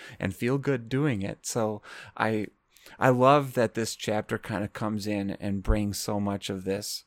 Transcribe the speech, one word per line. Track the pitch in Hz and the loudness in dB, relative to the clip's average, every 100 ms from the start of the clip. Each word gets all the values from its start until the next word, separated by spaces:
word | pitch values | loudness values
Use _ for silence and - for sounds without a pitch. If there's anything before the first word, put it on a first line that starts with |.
| - - | -16 -6
and | 95 - | -6 -2
feel | 120 139 | 0 0
good | 139 131 113 | 0 -2 0
doing | 131 151 107 | 0 0 0
it. | 98 104 - | -4 -8 -6
So | 120 110 104 - - - - | -2 0 -2 -10 -18 -12 -4
I, | 110 110 104 _ _ _ - - | 0 0 -4 _ _ _ -16 2
I | 131 | 4
love | 123 131 147 135 | 6 8 6 4
that | 127 113 - | 2 0 2
this | 110 - | -4 -4
chapter | - 107 - 113 | -2 -2 -2 -6
kind | - 101 | -4 -4
of | 104 | -4
comes | - 107 107 101 | -4 -4 -4 -2
in | 104 98 - | -2 -2 -4
and | 101 98 | -4 -2
brings | 101 107 104 101 | 2 2 2 -4
so | - 104 | -4 -2
much | 101 101 - | -2 -2 -4
of | 98 95 | -6 -2
this | 98 107 - | -4 -4 -10